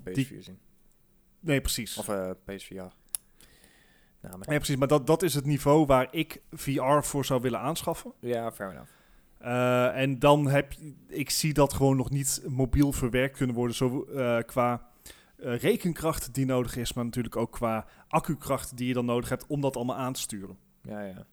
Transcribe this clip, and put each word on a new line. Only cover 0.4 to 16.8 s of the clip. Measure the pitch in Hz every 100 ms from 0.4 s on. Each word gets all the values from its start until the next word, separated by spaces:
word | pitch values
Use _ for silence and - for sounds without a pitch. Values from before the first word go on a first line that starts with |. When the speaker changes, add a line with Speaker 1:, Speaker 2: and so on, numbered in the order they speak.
Speaker 1:
zien. | 92 92 _ _ _ _ _ _ _ _
Speaker 2:
Nee, | 160 135
precies. | - - 107 -
Speaker 1:
Of, | 104
eh, | 101 92 92 -
P | 98
S | -
V |
R. | 95 92 - _ - _ _ - - - _ _ _ _ _
Nou, | - 92
maar | 98
Speaker 2:
Ja, | 147
precies. | - 135
Maar | 135
dat, | 151 127
dat | 160
is | 175
het | 139 135
niveau | 139 143 151 147
waar | 135 156
ik | 160 156 - -
V | 156 - 139
R | 127 147
voor | - 143 127
zou | 131
willen | 123 117
aanschaffen. | 123 170 - 160 247 -
Speaker 1:
Ja, | 123 120 113
fair | - 98
enough. | 78 - _ _ _ _ _
Speaker 2:
Eh, | 123 123 123 123 123 127
en | 135 123
dan | 143 147 143
heb | 143 139
je, | - 151 - -
ik | 131 139
zie | - 156
dat | 147 139
gewoon | - 135 135
nog | 127
niet | 139 135 - -
mobiel | 131 120 143 143
verwerkt | 139 123 123 135 -
kunnen | 127 120
worden. | 123 113
Zo, | 127 131
eh, | - 139 123 117 113
qua, | - 123 120 - _ - - _ -
eh, | 139 120
rekenkracht | 143 233 180 151 156 151 -
die | 131 131
nodig | 127 120
is, | 127